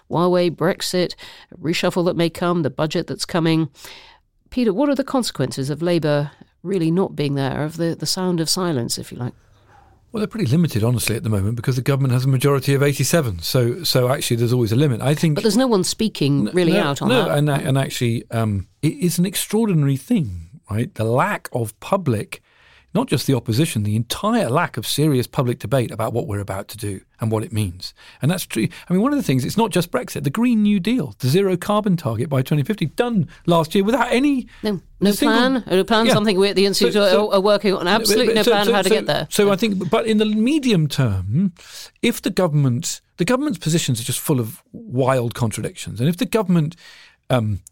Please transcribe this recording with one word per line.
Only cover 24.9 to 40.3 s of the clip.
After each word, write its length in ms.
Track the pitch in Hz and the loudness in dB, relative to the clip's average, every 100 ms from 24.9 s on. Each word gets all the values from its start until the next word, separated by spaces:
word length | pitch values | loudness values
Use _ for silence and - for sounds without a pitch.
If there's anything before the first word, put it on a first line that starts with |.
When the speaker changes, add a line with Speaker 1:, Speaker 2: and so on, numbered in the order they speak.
| - 156 127 113 | 0 2 2 -2
Speaker 2:
public 320 | - 123 117 | -2 -2 -2
debate 320 | 104 131 110 | -2 -2 -2
about 240 | 98 110 | -4 -4
what 120 | 117 - | -4 -4
we're 140 | 101 | -6
about 280 | 101 98 - | -6 -8 -10
to 100 | - | -10
do 240 | 104 95 _ - | -10 -10 _ -6
and 100 | 110 | -2
what 120 | 110 | -2
it 100 | 110 | -2
means. 400 | 107 101 90 - - - - | -4 -4 -6 -16 -18 -20 -4
And 80 | 135 | -2
that's 160 | 180 - | -2 -4
true. 200 | - - - - | -2 -2 -4 -2
I 40 | |
mean, 100 | 185 | 0
one 100 | 254 | 2
of 60 | 285 | 0
the 40 | |
things, 220 | - 131 | 0 0
it's 140 | 123 208 | 0 0
not 120 | 226 | 0
just 200 | 175 170 | 0 0
Brexit, 340 | 247 233 - | -4 -4 -4
the 60 | 139 | -4
Green 320 | 208 247 220 | 0 2 4
New 180 | 208 208 | 4 2
Deal, 340 | 196 247 123 - | 2 -2 -2 -2
the 100 | 123 | 2
zero 280 | 175 196 180 | 2 2 0
carbon 420 | - 208 208 170 | 0 0 2 0
target 320 | 117 113 156 | 0 -2 -2
by 100 | 135 | 0
twenty 220 | 135 151 | 0 0
fifty, 240 | 135 208 151 | 0 -2 -4
done 420 | - 240 214 - - | -2 0 0 -2 -4
last 300 | - 170 156 | 0 2 2
year 100 | 202 | 0
without 260 | 196 269 - | 2 2 2
any 360 | 247 294 262 - - | 2 2 0 -4 -6
Speaker 1:
No, 180 | 214 190 - - | -4 -4 -8 0
no 100 | 196 | 0
Speaker 2:
single 260 | 202 285 226 | 2 4 4
Speaker 1:
plan. 280 | 254 262 - | 2 0 0
No 180 | 185 | 0
plan, 220 | 190 220 233 | 2 2 4
Speaker 2:
Yeah. 80 | |
Speaker 1:
something 240 | 214 214 185 | 4 2 2
we 100 | 202 | 2
at 80 | 185 | 2
the 80 | |
Institute 300 | 202 185 190 | 0 2 2
Speaker 2:
So, 160 | 208 202 | 4 4
so 200 | 190 214 | 4 4
Speaker 1:
are, 40 | |
are 60 | 196 | 2
working 340 | 202 202 208 | 4 2 2
on. 100 | 190 | 0
Speaker 2:
No, 60 | 175 | 2
Speaker 1:
Absolutely 380 | 214 220 220 220 | 2 2 2 2
Speaker 2:
but, 20 | |
but 40 | 220 | 2
Speaker 1:
no 60 | |
Speaker 2:
so, 80 | 214 | 4
Speaker 1:
plan 140 | 208 208 | 4 4
Speaker 2:
so, 60 | |
Speaker 1:
how 100 | 208 | 2
to 60 | 190 | 4
Speaker 2:
so, 60 | |
Speaker 1:
get 120 | 208 - | 2 0
there. 200 | 143 151 | -2 -2
Speaker 2:
so 160 | - 202 | 2 2
Speaker 1:
Yeah. 60 | |
Speaker 2:
I 40 | 190 | 2
think, 340 | 226 190 180 | 0 -2 0
but 160 | 226 226 | 0 2
in 120 | 214 | 2
the 80 | |
medium 640 | 214 | 2